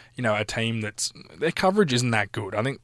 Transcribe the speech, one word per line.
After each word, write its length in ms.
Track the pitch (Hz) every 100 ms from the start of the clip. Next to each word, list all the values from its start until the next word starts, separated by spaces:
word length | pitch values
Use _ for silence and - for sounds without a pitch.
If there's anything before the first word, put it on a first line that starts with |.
| - -
you 60 |
know, 140 | 117 104
a 80 |
team 380 | 107 117 113 113
that's, 300 | 107 - - - - -
their 120 | 160
coverage 440 | - 190 208 165
isn't 160 | 120 123
that 200 | 110 101
good. 240 | 107 98
I 80 | 104
think, 180 | 131 -